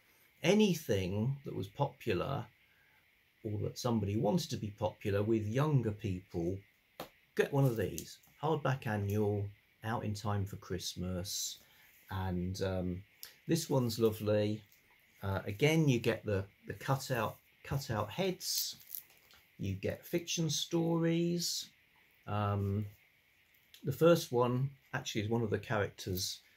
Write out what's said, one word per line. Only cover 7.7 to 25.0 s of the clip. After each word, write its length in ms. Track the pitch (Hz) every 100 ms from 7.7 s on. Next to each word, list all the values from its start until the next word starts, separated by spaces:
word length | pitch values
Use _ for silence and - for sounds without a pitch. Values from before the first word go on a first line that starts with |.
| 110
these. 420 | 90 80 - - - -
Hardback 460 | 147 156 135 131 -
annual, 580 | 107 101 107 104 104 101 - _ _
out 220 | 110 113
in 100 | 107
time 300 | 104 110 104 95
for 100 | 95
Christmas. 1000 | - 90 - - 90 90 92 - - - - - - - -
And, 520 | 95 95 90 90 95
um, 400 | 95 92 90 90 - - - - -
this 200 | 165 -
one's 300 | 135 120 110
lovely. 640 | 110 101 104 107 104 107 - _ _ _ _ -
Uh, 160 | 98 98
again, 440 | - 101 147 160 151
you 100 | 117
get 260 | 113 110
the, 200 | 107 98 95 - -
the 60 |
cutout, 640 | 98 - 135 - 120 107 - _ _
cutout 460 | - 139 - 107 101
heads. 680 | - 190 180 - - - - - - - - - - _ -
You 160 | 101
get 320 | 95 104 - -
fiction 420 | 170 - - 160
stories. 1160 | 156 - 165 165 165 165 165 170 175 170 - - - _ _ _ _ 104
Um, 580 | 104 104 101 98 101 104 - _ _ _ _ _ _ _ -
the 100 | 143
first 380 | 131 160 165 -
one 400 | 120 123 127 135 - _
actually 280 | 131